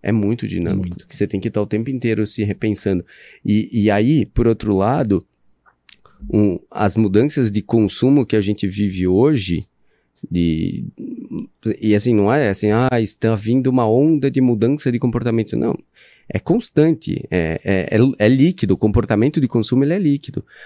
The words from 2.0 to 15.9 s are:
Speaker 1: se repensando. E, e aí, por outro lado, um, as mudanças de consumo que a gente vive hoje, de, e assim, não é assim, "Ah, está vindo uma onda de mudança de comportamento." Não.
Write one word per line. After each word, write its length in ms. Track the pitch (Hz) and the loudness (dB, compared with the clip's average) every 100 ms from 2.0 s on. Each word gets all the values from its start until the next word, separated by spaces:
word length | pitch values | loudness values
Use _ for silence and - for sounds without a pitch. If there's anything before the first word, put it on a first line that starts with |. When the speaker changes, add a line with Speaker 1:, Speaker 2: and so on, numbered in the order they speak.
| 123 110 104 | -2 -2 -4
Speaker 1:
se 160 | - | -4
repensando. 600 | 101 95 110 101 104 92 - - - - | -4 -2 -2 -2 -2 -2 -4 -20 -20 -10
E, 240 | - 104 107 | 0 0 0
e 180 | 120 104 | 0 2
aí, 340 | 101 113 156 - | 2 2 2 2
por 200 | - 117 | 0 2
outro 260 | 113 104 | 0 0
lado, 520 | 95 101 143 120 95 - _ _ _ _ _ _ - - _ - | 0 2 0 0 0 -2 _ _ _ _ _ _ -20 -20 _ -4
um, 260 | 107 104 87 _ | 0 2 0 _
as 260 | - 101 110 | -4 -2 2
mudanças 540 | 107 98 143 147 117 | 2 2 2 0 -2
de 100 | 104 | -2
consumo 640 | - 117 104 - 127 143 117 | 0 0 2 0 2 2 2
que 100 | 110 | 0
a 40 | |
gente 260 | 98 101 98 | 0 -2 -4
vive 400 | 98 101 92 92 | -2 -4 0 0
hoje, 600 | 92 139 143 90 85 - _ _ _ _ _ - | 2 2 2 -2 -4 -6 _ _ _ _ _ -6
de, 540 | 87 85 80 87 - - - - - - 80 - _ 113 - | 0 0 0 -4 -6 -10 -14 -14 -14 -12 -12 -12 _ -8 -4
e 140 | 110 | 0
assim, 200 | 104 120 | 2 2
não 180 | 110 101 | 2 2
é 160 | 139 120 | 2 0
assim, 220 | 95 104 | 0 0
"Ah, 300 | 107 131 123 | 0 0 0
está 340 | 107 - 113 | -2 -2 -2
vindo 320 | 113 107 127 127 | -2 0 0 2
uma 200 | 127 113 | 0 2
onda 420 | 117 151 156 135 | 4 4 2 0
de 100 | 135 | 0
mudança 500 | 127 117 117 147 135 | 0 2 0 0 -2
de 80 | 120 | -2
comportamento." 580 | 123 120 120 113 107 117 | -2 -2 -2 -2 -2 -2
Não. 200 | 117 - _ | -2 -4 _